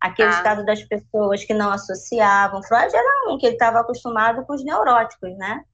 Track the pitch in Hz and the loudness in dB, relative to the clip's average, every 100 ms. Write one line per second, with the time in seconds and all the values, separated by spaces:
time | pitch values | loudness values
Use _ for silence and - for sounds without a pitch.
0 | 185 185 208 175 208 208 202 208 - 208 | -4 2 2 2 0 -2 -2 -4 -4 -8
1 | - 214 202 202 - 110 202 202 - 190 | -4 -2 0 -2 -2 -2 -2 -4 -6 -12
2 | - 233 208 202 196 196 - 233 - 453 | -6 0 4 4 2 -2 0 2 2 2
3 | 494 554 453 277 240 233 233 233 233 240 | 2 2 0 0 0 2 2 2 0 -4
4 | 240 226 226 233 262 285 269 339 - 240 | -6 -2 0 -2 -6 -8 -4 -2 2 2
5 | 226 - 185 190 196 269 - | 0 -6 -14 -10 -10 -10 -12